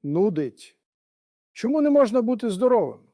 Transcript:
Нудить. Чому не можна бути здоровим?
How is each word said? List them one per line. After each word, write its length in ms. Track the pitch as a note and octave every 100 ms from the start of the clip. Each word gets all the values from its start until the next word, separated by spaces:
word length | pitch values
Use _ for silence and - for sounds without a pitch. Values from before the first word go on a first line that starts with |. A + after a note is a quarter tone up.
Нудить. 720 | C#3+ D#3 G#3 D#3 C3 - - _ _ _ _ _ _ _ _
Чому 300 | - A3+ D4+
не 80 | D4
можна 320 | C#4+ A#3+ B3
бути 280 | A#3 B3 A#3+
здоровим? 500 | F#3 B3 A#3+ C#3+ A#2 _